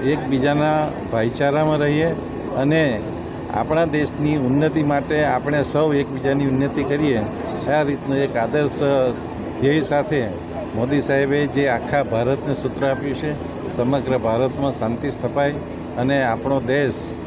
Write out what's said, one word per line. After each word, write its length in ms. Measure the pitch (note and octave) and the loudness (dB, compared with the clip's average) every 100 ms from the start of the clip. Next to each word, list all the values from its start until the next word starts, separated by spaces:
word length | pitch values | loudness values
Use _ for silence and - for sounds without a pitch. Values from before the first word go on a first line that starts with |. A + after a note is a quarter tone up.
એકબીજાના 760 | B2+ D3 C#3 C3+ C#3 D3 D#3 D#3 D3+ - | 0 0 0 0 2 2 2 2 0 -4
ભાઈચારામાં 760 | - A2+ A2+ A#2 C#3+ C#3+ D#3 D3+ | -4 0 0 2 2 2 2 2
રહીએ 300 | D3 D3+ E3 D#3+ - - - | 2 2 2 -2 -6 -6 -4
અને 280 | C3 C#3 D#3+ D3+ A2 E2 - - - - | 0 2 4 2 0 -4 -8 -8 -10 -6
આપણા 360 | G#2 A#2 D#3 E3 | -4 0 2 2
દેશની 500 | D3+ C#3+ - D3 D3+ | 2 -2 0 0 2
ઉન્નતિ 460 | B2+ C#3 D#3 D#3 | 2 2 2 2
માટે 340 | D3 C#3+ C3 D3+ | 2 0 0 2
આપણે 420 | D3 B2+ C3+ D3 | 2 2 0 0
સૌ 240 | C3+ D3 D#3 | 0 2 2
એકબીજાની 540 | C#3+ C3+ C3+ C3+ C#3 C#3 | 2 0 -2 0 2 2
ઉન્નતિ 360 | C3 C#3 D3 | 2 0 0
કરીએ. 380 | C3 C#3+ D3+ A#2 G#2 - - - - | 0 2 2 2 0 -4 -6 -4 0
આ 160 | D3+ | 2
રીતનો 320 | D3 C#3 C3 C3+ | 2 -2 -2 0
એક 200 | C#3 A#2+ | 0 0
આદર્શ 420 | A2+ D3 C#3+ - C#3+ C#3 B2+ A#2 - - - - | 0 0 0 0 2 4 2 0 -8 -8 -8 0
ધ્યેય 280 | C3 D#3 | 2 2
સાથે 380 | C3+ D3 C#3+ D3+ A2 F2 - - - | 2 0 0 0 -2 -4 -8 -8 -6
મોદી 300 | G#2+ B2 C#3+ | -2 0 0
સાહેબે 380 | C3 C#3 C#3 C#3+ D3 | 2 2 2 2 2
જે 160 | C3 C#3 | 2 2
આખા 360 | A#2 - C#3+ | 0 0 0
ભારતને 520 | A#2+ A2+ A#2+ C3+ C#3+ C3+ | 2 0 2 0 -2 -4
સૂત્ર 280 | B2+ A2+ | -4 -2
આપ્યું 320 | C#3 C3 C#3+ C3 | 0 0 -2 -4
છે, 160 | D3+ D3 - - C3 | -4 -4 -8 -8 -6
સમગ્ર 480 | - B2 C#3 B2 B2+ | -2 0 0 0 0
ભારતમાં 560 | A2 A2+ C3 C3+ C#3 | 2 2 0 0 -2
શાંતિ 380 | B2+ A2 A#2+ C#3+ | -2 -2 -2 -4
સ્થપાય 440 | C3 B2 C#3+ C#3+ D3 - - - - | -4 -2 0 0 0 -8 -10 -8 -2
અને 220 | C3 C#3 | 0 2
આપણો 380 | B2+ A2+ C3+ C3+ | 2 0 0 -2
દેશ 400 | A#2+ C3+ C#3 G#2 - - | 2 2 2 -2 -8 -10